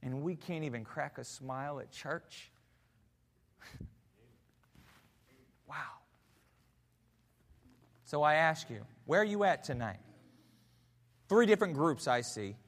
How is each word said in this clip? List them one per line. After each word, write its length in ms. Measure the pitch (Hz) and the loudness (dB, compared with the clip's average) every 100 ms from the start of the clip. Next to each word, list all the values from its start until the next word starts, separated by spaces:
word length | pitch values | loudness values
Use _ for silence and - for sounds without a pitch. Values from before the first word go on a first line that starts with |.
And 220 | 127 131 | -6 -4
we 120 | 156 165 | -4 -6
can't 280 | - 165 | -8 -6
even 200 | 156 120 | -4 -6
crack 360 | 110 - 139 - | -10 -8 -8 -8
a 40 | |
smile 560 | 120 - 131 131 143 143 | -14 -14 -10 -8 -6 -8
at 120 | - | -12
church. 600 | - - 165 - - - _ _ _ _ _ _ _ _ _ _ _ | -12 -6 -6 -8 -20 -20 _ _ _ _ _ _ _ _ _ _ _
<laughs> 260 | - - - _ _ _ _ _ _ _ _ - - - _ _ _ _ _ _ _ | -20 -16 -16 _ _ _ _ _ _ _ _ -20 -20 -20 _ _ _ _ _ _ _
Wow. 80 | - - - _ _ _ _ _ _ _ _ _ _ _ _ _ _ _ - - - _ _ - | -10 -10 -12 _ _ _ _ _ _ _ _ _ _ _ _ _ _ _ -20 -20 -20 _ _ -6
So 180 | 147 | 2
I 120 | 147 151 | 4 6
ask 340 | 160 160 - | 4 2 -6
you, 160 | 113 110 - | -12 -14 -20
where 160 | - 165 | 2 2
are 60 | 214 | 4
you 180 | 208 | 4
at 220 | 202 151 - | 4 2 -2
tonight? 340 | 127 113 92 - - - _ _ _ _ _ _ _ _ _ _ | -6 -4 -8 -16 -20 -20 _ _ _ _ _ _ _ _ _ _
Three 180 | 202 233 | 6 6
different 280 | 208 208 | 6 4
groups 340 | 143 165 143 - | 2 2 2 0
I 140 | 123 | 0
see. 340 | 120 - 101 104 | 0 -6 -8 -10